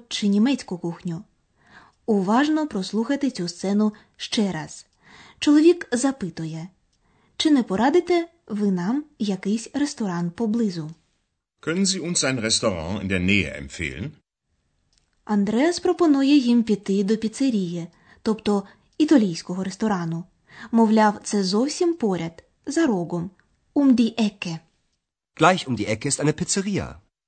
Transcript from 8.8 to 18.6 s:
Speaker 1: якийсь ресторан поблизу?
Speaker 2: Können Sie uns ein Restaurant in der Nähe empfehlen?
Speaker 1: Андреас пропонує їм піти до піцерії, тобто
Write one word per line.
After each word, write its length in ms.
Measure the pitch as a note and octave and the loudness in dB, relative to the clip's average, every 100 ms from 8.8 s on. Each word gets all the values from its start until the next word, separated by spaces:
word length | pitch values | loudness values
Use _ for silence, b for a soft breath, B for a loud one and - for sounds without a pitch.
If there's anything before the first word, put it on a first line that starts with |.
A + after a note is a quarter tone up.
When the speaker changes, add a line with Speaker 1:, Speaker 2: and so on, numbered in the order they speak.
| F3+ C#4 D4 - | -2 -4 -4 -6
Speaker 1:
якийсь 520 | G#3 F#3 F#3+ A3 - | -4 -4 -2 -4 -4
ресторан 560 | C4+ C#4+ - G#3 F3 F3 | -4 -4 -4 -4 -4 -4
поблизу? 600 | E3+ A3+ A#3 G#3+ F3 D#3 - _ _ _ _ _ _ | -4 -2 0 -2 -4 -10 -14 _ _ _ _ _ _
Speaker 2:
Können 260 | - F3 G3 | -4 0 0
Sie 140 | F#3+ | -2
uns 240 | D#3 F3 | -4 -2
ein 140 | C#3+ C3 | -2 -2
Restaurant 640 | A2 G#2+ A#2 F2+ D#2+ G2+ | -2 0 -2 -2 -4 -4
in 60 | F#2+ | -2
der 120 | F#2+ | 0
Nähe 420 | F2+ G2+ D2+ C2+ | 2 2 0 -6
empfehlen? 480 | C#2+ - D#2 C2 C3+ - _ _ _ _ _ _ _ _ _ _ | -12 -8 -8 -8 -12 -14 _ _ _ _ _ _ _ _ _ _
Speaker 1:
Андреас 560 | - G#3 G3+ A3 D#4+ E4+ | -4 -2 0 2 0 0
пропонує 560 | F4+ F4 E4+ C#4 C4+ D4 | -2 2 2 4 4 4
їм 260 | A#3+ A#3+ | 4 2
піти 420 | A3 G3+ - G3 | 2 -2 0 0
до 120 | G3 A3 | 0 -2
піцерії, 680 | A3 - C4+ A3 F3 F3 E3+ b b b | -4 -2 -2 0 -2 -6 -12 b b b
тобто 420 | A3+ A3 G#3+ G3+ | -4 -2 0 -2